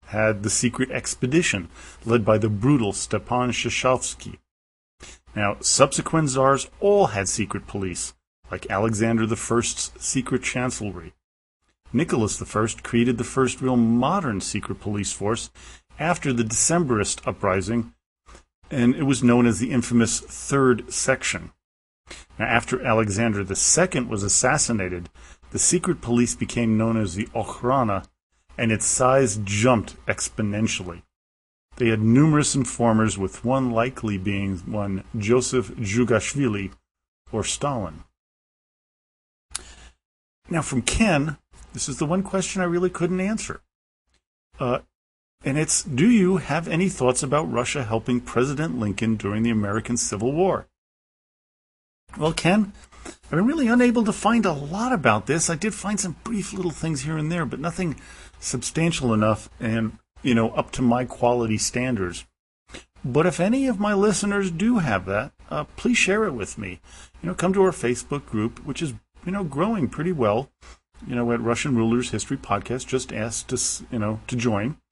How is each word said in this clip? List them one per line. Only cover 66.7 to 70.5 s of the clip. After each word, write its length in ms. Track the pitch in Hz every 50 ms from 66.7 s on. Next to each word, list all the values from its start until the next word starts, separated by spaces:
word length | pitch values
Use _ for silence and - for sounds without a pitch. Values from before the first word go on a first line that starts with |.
| 90 - _ - - - - - _ -
You 80 | - 165
know, 60 | 185
come 180 | - - 180 190
to 100 | 202 190
our 80 | 185
Facebook 540 | 160 - - 120 123 117 - - 143 143 131
group, 400 | - - 110 107 117 120 - -
which 160 | 143 143 -
is, 120 | 170 151 120 107 _ _ _ - -
you 60 | 175
know, 120 | 185 202 196
growing 440 | 156 135 139 170 214 233 208 147 110
pretty 240 | - - 151 175
well, 400 | 185 156 120 104 101 113 139 -